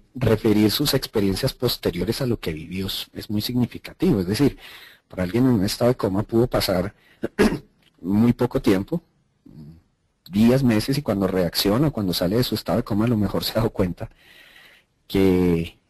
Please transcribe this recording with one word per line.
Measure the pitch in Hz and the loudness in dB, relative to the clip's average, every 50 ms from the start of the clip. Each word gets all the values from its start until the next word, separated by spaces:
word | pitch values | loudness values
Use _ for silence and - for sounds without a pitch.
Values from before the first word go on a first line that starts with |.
| _ _ - | _ _ -8
referir | 131 120 113 110 104 - 110 101 104 107 104 | -2 0 2 2 2 4 2 4 4 4 4
sus | - - 147 143 - | 2 0 0 0 -2
experiencias | 131 - - - 113 101 98 95 - - 127 - | -2 -4 -4 -4 -2 0 0 0 -2 -2 -4 -4
posteriores | - 123 120 - - - 101 85 87 90 101 113 - | -2 -4 -4 -4 -2 -4 -4 -4 -4 -4 -4 -4 -2
a | 139 | -2
lo | 123 110 - | -4 -4 -4
que | - 90 80 | -4 -6 -8
vivió | 78 82 82 90 95 95 95 | -8 -8 -10 -8 -8 -6 -6
es, | - - - - - | -6 -8 -10 -12 -14
es | 87 92 - | -14 -10 -6
muy | 104 107 | -4 -4
significativo. | - - 123 123 120 - - 117 - - - - 160 190 143 98 | -4 -2 -2 -2 -2 -2 -4 -8 -16 -18 -8 -2 0 2 2 2
Es | 90 90 | 0 0
decir, | 107 110 143 123 - - - - - - - - - _ _ _ | 0 2 2 0 0 -2 -10 -20 -20 -20 -20 -20 -20 _ _ _
para | - 92 92 | -8 -6 -4
alguien | 87 104 120 131 | -2 0 2 2
en | 131 | 4
un | 123 101 90 | 2 2 0
estado | 104 - - 120 120 | 0 -2 0 2 2
de | 123 - | 2 2
coma | - 101 92 101 107 | 0 -2 -2 -2 -4
pudo | - 113 113 123 - | -2 0 0 0 2
pasar | - 104 - - 92 90 90 101 - _ _ _ _ _ - - _ - | 0 -2 -2 0 0 -2 -2 -4 -6 _ _ _ _ _ -12 -6 _ 2
<clears throat> | 202 226 - 143 - _ _ _ _ _ _ _ | 2 2 2 -2 -8 _ _ _ _ _ _ _
muy | - 87 101 104 113 120 120 | -6 -2 2 4 4 4 2
poco | - 123 - - 135 | 2 0 -2 -2 -2
tiempo, | - 120 98 95 101 - 165 175 - _ _ _ _ _ _ _ - - - - 147 - 85 - _ _ _ _ _ _ _ _ _ - | 0 2 2 2 0 -2 -6 -8 -8 _ _ _ _ _ _ _ -20 -20 -20 -20 -20 -20 -20 -20 _ _ _ _ _ _ _ _ _ -4
días, | 87 101 113 117 127 139 139 | 0 4 4 6 6 4 4
meses, | 120 107 107 - - 139 147 | 2 2 2 0 0 -2 -2
y | |
cuando | 143 - 104 98 98 92 | -2 -2 0 0 0 0
reacciona, | 92 92 90 85 - - - 98 101 123 160 147 | 2 0 0 0 0 0 0 2 2 2 2 0
cuando | - 113 101 90 85 | 0 -2 -2 -2 -2
sale | - 87 90 104 120 | -2 -2 0 0 0
de | 123 | 0
su | - 110 | 0 -2
estado | 107 - - 87 113 | -6 -4 -2 -2 -2
de | - | -2
coma, | - 107 101 110 | -2 -2 0 0
a | 120 | 0
lo | 120 107 | 0 0
mejor | 101 95 - 87 85 | 0 0 -2 -4 -4
se | - | -4
ha | - | -2
dado | 113 113 107 | -2 -2 -2
cuenta | - - 98 87 85 - 110 - - _ _ - - - - - - - - - _ _ _ _ _ _ _ - | 0 -2 -2 -2 -4 -6 -12 -16 -16 _ _ -20 -20 -20 -20 -20 -20 -20 -20 -20 _ _ _ _ _ _ _ -2
que | - 98 95 95 92 90 90 87 85 82 82 - - _ _ | 0 2 4 4 4 4 4 2 2 0 -2 -4 -10 _ _